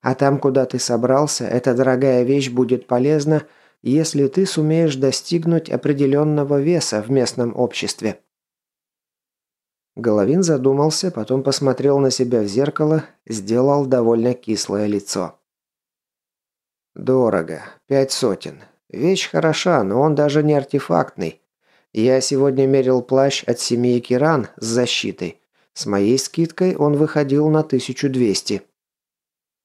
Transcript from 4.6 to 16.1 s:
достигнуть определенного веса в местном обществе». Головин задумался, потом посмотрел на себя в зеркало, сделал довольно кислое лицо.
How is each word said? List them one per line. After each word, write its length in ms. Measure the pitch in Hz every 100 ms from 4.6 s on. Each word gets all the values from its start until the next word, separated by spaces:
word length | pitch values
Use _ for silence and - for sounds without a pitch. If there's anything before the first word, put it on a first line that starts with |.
| 151 160 165 135
достигнуть 720 | 135 131 - 170 165 165 165
определенного 920 | 123 143 143 139 143 151 151 143 143
веса 400 | 143 175 - 107
в 80 | 107
местном 480 | 135 120 - 120 113
обществе». 600 | 123 - 101 - 110 101 _ _ _ _ _ _ _ _ _ _ _ _ _ _ _ _ _ -
Головин 460 | 117 107 98 165
задумался, 720 | 180 147 131 135 151 151 190
потом 320 | 170 107 131
посмотрел 560 | 135 131 139 127 135 139
на 100 | 135
себя 320 | - 123 120
в 60 | 104
зеркало, 560 | 101 143 - 151 156 - _ _
сделал 580 | 113 98 117 135 143 139
довольно 480 | 127 117 117 117
кислое 540 | 123 - 104 - 101 104
лицо. 520 | 104 98 - 87 - _ _ _ _ _ _ _